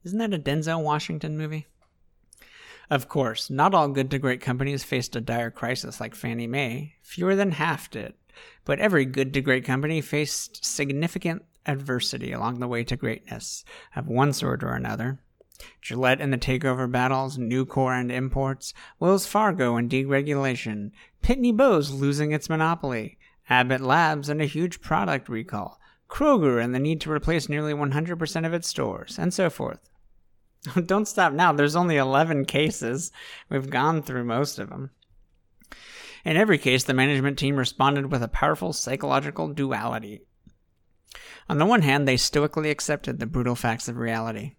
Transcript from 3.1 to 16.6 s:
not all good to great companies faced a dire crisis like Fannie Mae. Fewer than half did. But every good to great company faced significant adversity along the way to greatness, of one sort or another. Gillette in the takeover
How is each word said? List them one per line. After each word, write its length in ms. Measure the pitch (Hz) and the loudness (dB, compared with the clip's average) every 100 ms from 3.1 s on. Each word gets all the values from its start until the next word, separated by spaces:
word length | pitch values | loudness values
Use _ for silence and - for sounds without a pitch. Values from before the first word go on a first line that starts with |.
| 147 123 110 - | -2 -2 -2 -4
not 240 | 139 170 | 2 4
all 140 | 190 147 | 6 2
good 220 | 139 135 | 0 -2
to 80 | 139 | 0
great 240 | 135 127 | 0 -2
companies 420 | - 123 135 139 | -2 -2 -2 -4
faced 320 | - 131 - 120 | -2 -4 -2 -6
a 40 | |
dire 280 | 113 117 117 | -4 -4 -4
crisis 500 | - 120 127 - - | -6 -6 -4 -6 -10
like 140 | 113 | -12
Fannie 320 | - 123 117 117 | -8 -6 -6 -4
Mae. 500 | 135 131 120 151 _ | -2 -4 -6 -10 _
Fewer 340 | - - 180 | -16 -2 0
than 180 | 196 202 | 2 2
half 380 | 147 160 143 - | 0 0 -2 -6
did. 220 | 117 - - _ - - _ - | -12 -12 -16 _ -20 -20 _ -2
But 120 | 143 | 2
every 280 | 208 175 131 | 4 4 2
good 260 | 135 135 | 0 0
to 80 | 139 | 0
great 240 | 131 131 | 2 0
company 380 | 127 131 151 160 | 2 0 0 -2
faced 640 | - 147 147 - - - | -2 -2 -2 -4 -8 -8
significant 800 | - - 143 139 165 175 175 165 - _ | -6 -2 -2 0 -2 -2 -4 -4 -10 _
adversity 680 | - 139 139 123 - - - | -6 -4 -2 -2 -2 -4 -6
along 300 | 123 113 123 | -4 -4 -4
the 80 | 123 | -4
way 160 | 117 | -4
to 120 | 120 120 | -4 -4
greatness, 680 | 113 113 - - - - - - - - | -4 -6 -10 -12 -10 -12 -16 -20 -12 -10
of 100 | 156 | -2
one 280 | 120 147 | 2 2
sort 280 | 139 131 127 | 2 -2 -2
or 120 | 127 | -4
another. 440 | 123 123 107 120 135 _ _ _ _ - _ | -4 -6 -4 -4 -6 _ _ _ _ -20 _
Gillette 400 | - 117 127 135 | -10 0 2 2
in 100 | 143 | 2
the 60 | 127 | 0
takeover 540 | - 127 | 0 0